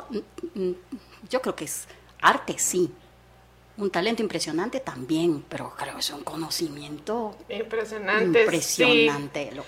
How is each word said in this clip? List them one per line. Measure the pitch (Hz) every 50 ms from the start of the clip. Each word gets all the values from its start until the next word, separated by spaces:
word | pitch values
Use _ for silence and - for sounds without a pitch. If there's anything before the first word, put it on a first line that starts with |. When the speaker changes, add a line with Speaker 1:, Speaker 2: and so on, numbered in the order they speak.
| - -
Speaker 1:
mm, | 240 196 - - - - - 339 - 208
mm, | 185 180 180 - - - 269 208 - - - - - -
yo | - 262
creo | - 208 -
que | - 156
es | - - - - - - - - - - -
arte, | - 175 240 277 - - - -
sí. | - - - 180 175 147 - - - - - - - - - - - - - - - - -
Un | 220 202 190
talento | - 170 185 226 233 240
impresionante | 220 180 - 160 - - 151 165 202 262 - 262
también, | - 165 139 131 127 127 156 160 170 175 151 139 -
pero | - - 127 127 - -
creo | - 143 - -
que | -
es | - -
un | 147 143 139
conocimiento | - 151 160 165 156 - - 170 151 143 147 147 147 151 147 - 220 214 240 220 208 196 - -
Speaker 2:
Impresionante, | - 202 202 220 220 226 226 214 220 220 214 202 190 208 214 190 180 160 233
Speaker 1:
impresionante | 220 - 175 160 - - - - 254 247 240 226 151 147 143 143 143 143 - 151 139 120
Speaker 2:
sí. | 127
Speaker 1:
lo | 143 -